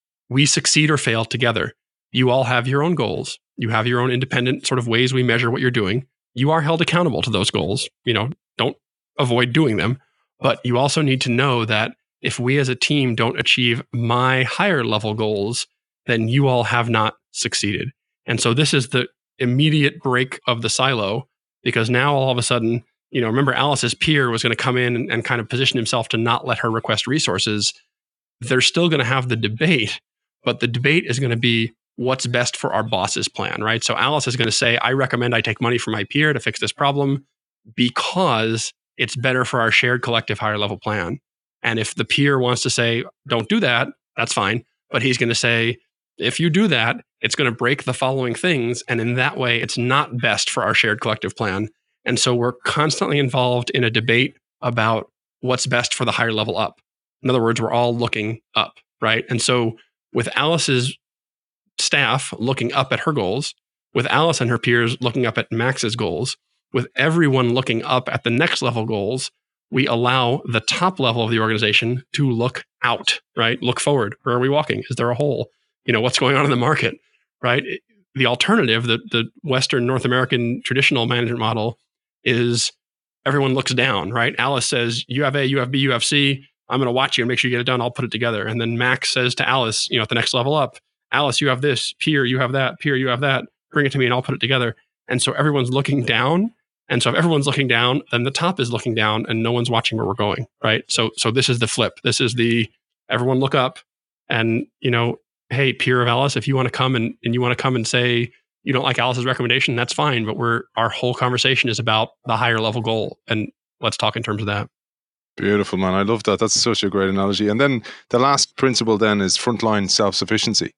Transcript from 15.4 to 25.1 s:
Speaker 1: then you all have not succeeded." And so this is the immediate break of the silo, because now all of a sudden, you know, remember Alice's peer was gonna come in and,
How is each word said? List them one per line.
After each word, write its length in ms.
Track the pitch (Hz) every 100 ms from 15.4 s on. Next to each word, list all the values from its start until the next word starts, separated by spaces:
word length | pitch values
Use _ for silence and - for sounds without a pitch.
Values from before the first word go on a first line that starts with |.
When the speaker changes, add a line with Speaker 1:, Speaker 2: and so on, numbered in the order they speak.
| 101 120 - _ _ _ -
Speaker 1:
then 200 | 113 113
you 220 | 135 135
all 160 | 123
have 260 | 113 120 117
not 240 | 113 110 - _
succeeded." 600 | - 120 - 101 101 135 - _ _ -
And 140 | 117
so 120 | 117
this 220 | 120 156
is 140 | 143 120
the 200 | 127 - _ _ -
immediate 600 | 123 127 156 151 143 165
break 400 | 135 123 131 - -
of 140 | 117
the 60 | 113
silo, 600 | - 131 120 98 117 - _ _ _
because 260 | 117 117 113
now 280 | 123 143 139
all 160 | 131
of 60 | 123
a 40 |
sudden, 400 | - 123 113 117 - _ _
you 80 | 135
know, 80 | 113
remember 240 | 123 139
Alice's 420 | 123 139 135 117
peer 360 | - 156 147 131
was 120 | 113
gonna 140 | 120 113
come 200 | 131 127
in 200 | 123 120
and, 160 | -